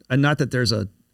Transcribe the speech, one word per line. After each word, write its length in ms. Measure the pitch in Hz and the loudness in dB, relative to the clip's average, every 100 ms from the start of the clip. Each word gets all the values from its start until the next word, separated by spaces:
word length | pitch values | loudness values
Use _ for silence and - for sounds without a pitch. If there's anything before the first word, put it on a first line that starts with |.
| - | -2
and 100 | 131 | 0
not 180 | 143 147 | 2 0
that 120 | 139 | -2
there's 220 | 127 117 | 0 0
a 160 | 107 98 - _ | -2 -4 -10 _